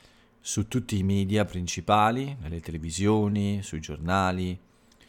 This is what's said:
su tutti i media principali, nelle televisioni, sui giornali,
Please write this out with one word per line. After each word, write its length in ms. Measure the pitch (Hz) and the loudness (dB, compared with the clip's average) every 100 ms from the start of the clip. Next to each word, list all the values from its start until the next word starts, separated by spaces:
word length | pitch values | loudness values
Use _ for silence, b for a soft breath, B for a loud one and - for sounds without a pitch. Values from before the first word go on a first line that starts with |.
| b b b b | b b b b
su 260 | - - 104 | -6 -4 -2
tutti 300 | 127 - 101 | -2 -2 0
i 60 | |
media 420 | 95 98 95 107 90 | 2 2 2 0 0
principali, 920 | 90 87 - 82 107 107 123 139 135 | -4 -6 -4 2 4 4 2 -4 -8
nelle 220 | 80 82 | -8 -8
televisioni, 1000 | 80 80 82 82 101 110 104 104 101 101 | -6 -6 -6 0 4 4 4 2 0 -2
sui 180 | 95 80 | -4 -8
giornali, 800 | 80 76 80 98 92 92 90 92 _ b b b | -8 -6 0 2 2 0 -2 -6 _ b b b